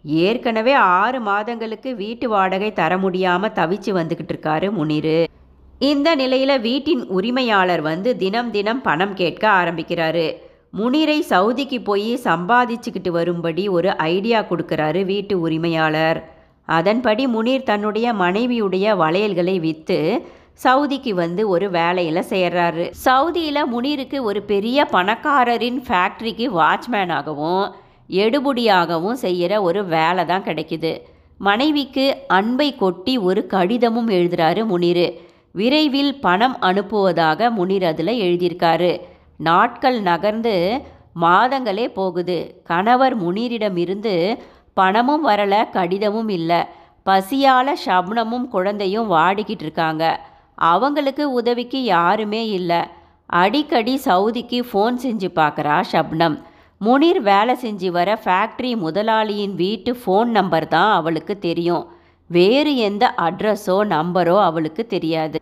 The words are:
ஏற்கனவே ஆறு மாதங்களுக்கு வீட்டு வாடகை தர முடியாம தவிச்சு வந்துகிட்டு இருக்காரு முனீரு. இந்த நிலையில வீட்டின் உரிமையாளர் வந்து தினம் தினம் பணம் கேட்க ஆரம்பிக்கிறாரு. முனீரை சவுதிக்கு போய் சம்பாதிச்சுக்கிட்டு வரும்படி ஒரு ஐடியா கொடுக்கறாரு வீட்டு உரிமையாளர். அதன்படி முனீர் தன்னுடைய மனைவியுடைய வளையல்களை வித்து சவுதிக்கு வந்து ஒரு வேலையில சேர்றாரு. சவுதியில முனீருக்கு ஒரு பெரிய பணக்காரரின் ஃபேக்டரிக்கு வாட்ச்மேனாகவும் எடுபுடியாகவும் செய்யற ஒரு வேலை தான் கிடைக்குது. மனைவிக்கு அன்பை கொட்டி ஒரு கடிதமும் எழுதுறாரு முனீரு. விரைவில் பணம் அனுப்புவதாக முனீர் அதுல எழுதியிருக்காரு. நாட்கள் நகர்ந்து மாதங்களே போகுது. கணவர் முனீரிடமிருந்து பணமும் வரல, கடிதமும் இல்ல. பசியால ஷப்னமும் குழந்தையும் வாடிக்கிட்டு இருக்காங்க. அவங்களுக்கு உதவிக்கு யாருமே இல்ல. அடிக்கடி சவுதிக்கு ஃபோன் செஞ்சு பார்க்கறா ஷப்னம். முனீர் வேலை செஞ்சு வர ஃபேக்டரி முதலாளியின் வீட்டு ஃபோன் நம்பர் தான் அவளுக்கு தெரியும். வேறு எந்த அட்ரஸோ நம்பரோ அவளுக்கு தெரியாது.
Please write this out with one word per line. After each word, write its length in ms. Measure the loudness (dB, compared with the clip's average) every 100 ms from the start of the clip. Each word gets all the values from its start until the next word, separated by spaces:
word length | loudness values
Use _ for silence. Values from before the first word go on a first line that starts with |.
ஏற்கனவே 680 | -2 0 0 0 -2 0 2
ஆறு 460 | 4 4 4 2 -2
மாதங்களுக்கு 760 | -2 -2 -4 -8 -8 -8 -8 -8
வீட்டு 340 | -8 -6 -2
வாடகை 440 | 2 2 0 -2
தர 240 | 0 0 2
முடியாம 520 | 0 0 0 0 0
தவிச்சு 400 | -2 -2 -2 -2
வந்துகிட்டு 380 | -2 -2 -6 -6
இருக்காரு 340 | -6 -2 -2 -2
முனீரு. 540 | -2 -2 0 0 0 0 _ _ _ -20 -2
இந்த 360 | 0 2 2 0
நிலையில 460 | 0 0 2 0
வீட்டின் 440 | 0 -2 0 -2 0
உரிமையாளர் 760 | -2 0 -2 2 2 2 0
வந்து 360 | -2 -2 -2 -2
தினம் 340 | -2 -2 -2
தினம் 300 | -2 -2 -2
பணம் 320 | -2 0 -2
கேட்க 340 | -2 -4 0 2
ஆரம்பிக்கிறாரு. 840 | 2 2 -4 -6 -2 0 0 -2 -6 -18 _ _ -4
முனீரை 420 | 0 2 2 0 2
சவுதிக்கு 540 | 2 2 0 -4 -4
போய் 320 | -2 -2 0 -2
சம்பாதிச்சுக்கிட்டு 960 | -2 -2 2 2 2 -4 -8 -6 -4
வரும்படி 580 | -2 -2 -2 -2 -2 0
ஒரு 300 | 0 0 0
ஐடியா 440 | 0 0 0 0
கொடுக்கறாரு 640 | 0 -4 -2 -2 0 0 -2
வீட்டு 340 | -4 -2 -2
உரிமையாளர். 960 | -2 -2 0 0 0 2 0 0 -6 -20 _ _ -2
அதன்படி 600 | 0 2 2 2 2 2
முனீர் 360 | 0 0 0
தன்னுடைய 500 | 0 -2 0 -2 -2
மனைவியுடைய 840 | 2 0 2 0 0 0 0 2 2
வளையல்களை 600 | 2 2 0 0 0 0
வித்து 680 | -2 -4 -2 0 0 -2 -6 -20 _ _
சவுதிக்கு 500 | 2 2 2 -4 -4
வந்து 340 | -2 -2 -2 0
ஒரு 220 | 0 0
வேலையில 540 | 0 0 0 0 -2 -2
சேர்றாரு. 600 | -2 0 0 0 -2 -6 -2 2
சவுதியில 580 | 2 2 -2 -4 -2 -2 -2
முனீருக்கு 460 | -4 -4 -6 -4
ஒரு 200 | -4 -4
பெரிய 460 | -2 -2 0 0 2
பணக்காரரின் 920 | 2 0 -2 0 2 2 0 -2 -4 -2
ஃபேக்டரிக்கு 600 | 0 0 -4 -8 -4 -2
வாட்ச்மேனாகவும் 1200 | 2 2 2 -2 -4 -2 -4 -4 -6 -2 -2 -2 -8 -20 _ -4
எடுபுடியாகவும் 1080 | 0 2 2 0 0 2 4 2 -2 -2 -4
செய்யற 400 | -4 -2 0 0
ஒரு 240 | 0 -2 0
வேலை 400 | 0 2 0 0
தான் 180 | -2
கிடைக்குது. 580 | -2 -6 -6 -6 -4 -6 -12 _ _ _
மனைவிக்கு 800 | 0 2 2 0 -2 0 0 -2 0
அன்பை 480 | 0 2 0 0 0
கொட்டி 420 | -2 -2 -2 0
ஒரு 300 | 2 0 0
கடிதமும் 600 | 0 0 2 0 0 0
எழுதுறாரு 520 | 2 2 2 2 2 0
முனீரு. 480 | 0 2 2 0 -4 -20 _ _
விரைவில் 680 | -2 2 2 2 0 -2 0
பணம் 380 | 0 2 2 0
அனுப்புவதாக 880 | 0 0 0 0 2 2 2 2 0
முனீர் 340 | 0 0 0
அதுல 280 | 0 0 -2
எழுதியிருக்காரு. 880 | 0 0 0 -2 0 0 2 2 0 -8 -20 _ _
நாட்கள் 640 | 2 4 2 2 0 0
நகர்ந்து 800 | 0 0 0 -2 -2 0 0 -2 -8 -20 _ -2
மாதங்களே 720 | 4 4 4 0 -2 -2 -4
போகுது. 680 | -2 -4 -2 -4 -4 -6 -16
கணவர் 600 | -4 -2 2 4 4 2
முனீரிடமிருந்து 1120 | -2 -2 -4 -2 -2 -2 -2 -4 -2 0 0 -4 -10 -20 _
பணமும் 540 | 0 2 4 2 2 2
வரல, 420 | 2 2 2 0
கடிதமும் 600 | -2 -2 0 -2 -2 -4
இல்ல. 400 | -4 0 0 -2 -12 -20 _ 2
பசியால 680 | 2 2 2 4 4 2 -2 0
ஷப்னமும் 640 | 0 0 -4 -2 -4 -4
குழந்தையும் 640 | -2 -2 -2 -2 -2 2
வாடிக்கிட்டு 560 | 4 4 0 -4 -8 -6
இருக்காங்க. 540 | -2 -2 0 0 -2 -8 -20 _ 0
அவங்களுக்கு 760 | 2 4 2 0 -2 -2 -2
உதவிக்கு 520 | 0 0 -2 -4 -4
யாருமே 640 | 0 2 2 0 -2 -4 -4
இல்ல. 420 | -4 -2 -2 -2 -10 _ _ -4
அடிக்கடி 720 | 2 2 0 0 0 0 -2 2
சவுதிக்கு 600 | 2 2 -2 -4 -4 -2
ஃபோன் 220 | 0 0 0
செஞ்சு 260 | -4 -4 -4 0
பார்க்கறா 480 | 0 0 0 0 0
ஷப்னம். 460 | -2 -2 0 0 0 -10 _ _ _
முனீர் 380 | 2 4 4 4
வேலை 360 | 4 2 2 -2
செஞ்சு 280 | -4 -4 -2
வர 300 | 0 0 0
ஃபேக்டரி 540 | 0 0 0 -4 -4 -2
முதலாளியின் 800 | -2 -2 0 0 0 -2 -4 -2
வீட்டு 420 | -2 -2 -4 -4 0
ஃபோன் 180 | 2
நம்பர் 440 | 2 2 2 0 0
தான் 280 | 2 4 2
அவளுக்கு 440 | 0 -4 -4 -6
தெரியும். 480 | -4 -2 0 -2 -4 -20 _ _ _
வேறு 480 | 4 6 4 2 0
எந்த 380 | 0 2 0 2
அட்ரஸோ 580 | -2 0 -2 -2 0 0 2
நம்பரோ 560 | 0 0 0 4 4
அவளுக்கு 460 | 4 2 -4 -4 -4
தெரியாது. 520 | -4 -2 -2 -2 -6